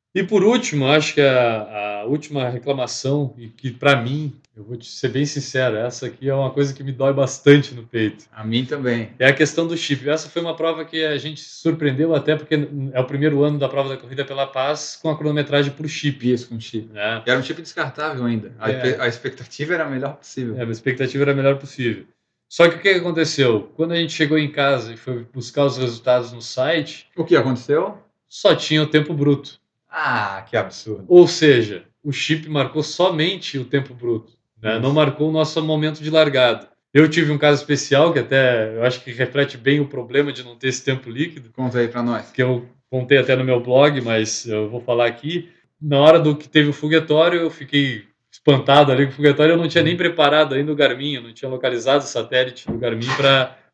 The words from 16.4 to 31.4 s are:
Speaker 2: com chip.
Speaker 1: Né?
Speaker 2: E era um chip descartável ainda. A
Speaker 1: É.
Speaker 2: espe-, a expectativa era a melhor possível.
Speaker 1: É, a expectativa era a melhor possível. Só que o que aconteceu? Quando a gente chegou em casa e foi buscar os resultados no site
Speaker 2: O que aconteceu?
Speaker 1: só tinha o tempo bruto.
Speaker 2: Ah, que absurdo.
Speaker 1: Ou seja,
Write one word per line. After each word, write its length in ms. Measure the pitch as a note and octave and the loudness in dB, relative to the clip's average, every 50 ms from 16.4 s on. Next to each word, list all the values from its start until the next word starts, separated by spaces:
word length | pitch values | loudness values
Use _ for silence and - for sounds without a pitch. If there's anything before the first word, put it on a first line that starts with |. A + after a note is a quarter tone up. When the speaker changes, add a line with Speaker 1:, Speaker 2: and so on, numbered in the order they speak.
| A#2+ - | -2 -8
Speaker 2:
com 100 | A#2+ A2+ | -12 -14
chip. 320 | A2+ - - A2 G#2+ A2 G#2+ | -12 -8 -10 -10 -10 -10 -10
Speaker 1:
Né? 300 | G#2 G2+ A2 A2+ A2 - | -6 -4 -4 -4 -4 -2
Speaker 2:
E 40 | A#2+ | 0
era 80 | B2+ C3 | 0 0
um 20 | C3 | 0
chip 200 | - D#3+ E3+ D#3+ | -4 -8 -10 -12
descartável 640 | - - E3+ D3+ C3+ - - D3+ D#3 C#3+ B2+ B2 | -14 -8 -6 -6 -6 -6 -8 -8 -6 -6 -4 -2
ainda. 260 | A#2+ A#2 A2 G2+ - - A2 | -2 -2 -4 -6 -8 -14 -6
A 120 | A2 A2 | -4 -4
Speaker 1:
É. 60 | B2+ | -2
Speaker 2:
espe-, 240 | C3 B2+ B2+ A#2 - | 0 0 -2 -2 0
a 60 | B2+ A#2+ | -2 -4
expectativa 640 | A#2 - - C3 - - B2 - - - D3 D#3 F3 | -4 -4 -10 -10 -10 -10 -20 -18 -10 -10 -4 -4 -2
era 120 | E3 D#3 | -2 -2
a 20 | C#3+ | -4
melhor 260 | C3+ B2+ C#3 C#3 - | -4 -6 -6 -6 -8
possível. 380 | - _ - - C#3 B2+ A#2 - B2+ | -12 _ -16 -10 -8 -8 -6 -6 -6
Speaker 1:
É, 40 | A#2+ | -6
a 60 | A2+ | -6
expectativa 540 | A2 - - C3+ B2+ C3 C3+ B2+ - C#3 C#3+ | -6 -6 -4 -6 -4 -2 -4 -4 -2 0 0
era 80 | C#3 C#3 | 0 2
a 20 | |
melhor 220 | C#3 C3+ C#3 C#3 C3+ | 2 2 2 0 0
possível. 460 | C#3 - - - B2 A#2 G#2 G2 - _ _ _ _ _ _ _ _ | -4 -14 -10 -6 -4 -4 -4 -6 -10 _ _ _ _ _ _ _ _
Só 220 | _ - - E3+ E3+ | _ 4 6 6 6
que 80 | E3 | 6
o 20 | - | 4
que 80 | - G3 | 2 2
aconteceu? 800 | F#3+ F3 E3+ F3 D#3+ D#3+ D#3 D#3 - C#3+ C3+ B2 A2+ G#2 - - _ | 2 2 0 -2 0 0 -2 -2 0 0 2 2 2 0 -2 -4 _
Quando 180 | - D#3+ E3 E3+ | -4 -2 -2 0
a 40 | |
gente 160 | E3+ E3 D#3+ - | -2 -2 -4 -2
chegou 240 | - D#3 D3 D#3 D#3 | -2 0 2 2 0
em 120 | D3+ C#3 D3 | 0 0 -2
casa 400 | D3 C#3 C#3 C#3 B2 A2 A2+ A2+ | 0 2 2 2 0 -2 -8 -12
e 60 | G#2+ | -14
foi 280 | - C3 B2 A#2 A#2 - - | -10 -8 -8 -8 -8 -12 -12
buscar 320 | C3 A#2+ - - C#3+ C#3+ | -12 -12 -8 -2 0 0
os 140 | C#3 B2 C3 | 0 0 -2
resultados 520 | B2+ A#2+ A2+ A2+ - B2+ B2 B2 A#2+ A2+ A#2+ | -4 -4 -4 -4 0 2 2 2 2 -4 -12
no 100 | A#2 A#2 | -16 -14
site 640 | - - B2+ C3 D3 E3+ D#3+ C#3+ - - - - _ - | -10 -4 -2 -2 0 0 -2 -2 -4 -10 -20 -20 _ -8
Speaker 2:
O 80 | F3+ E3 | -8 0
que 100 | E3+ F3 | 2 4
aconteceu? 600 | C#3+ C3 C3 B2+ A#2 - - C#3+ D#3 F3+ G#3 G3+ - _ _ _ _ _ _ | 4 4 2 -2 -4 -2 0 0 0 0 -2 -6 -12 _ _ _ _ _ _
Speaker 1:
só 260 | - - - G3+ D#3 | -10 0 2 2 4
tinha 280 | - - - D#3 D#3 D3+ | 2 0 0 0 0 0
o 40 | |
tempo 280 | D3 D#3 D3+ D3 D3+ E3+ | 4 2 2 2 2 -2
bruto. 440 | C#3+ C#3 C#3+ C#3+ C#3 - - - _ _ _ _ _ _ _ | 0 2 2 2 0 -2 -14 -20 _ _ _ _ _ _ _
Speaker 2:
Ah, 540 | - D#3+ D#3 C3+ B2 A2 G#2 G2 G2 F#2+ - - | -10 -6 -4 -4 -2 -2 -4 -6 -8 -12 -12 -6
que 80 | - | -4
absurdo. 480 | A2 F#2+ - - - - A2 G#2 G2 F#2+ - | -4 -4 -4 -10 -16 -12 -12 -12 -10 0 6
Speaker 1:
Ou 180 | F3+ F3+ F3 | 8 8 8
seja, 580 | - - - | 8 4 2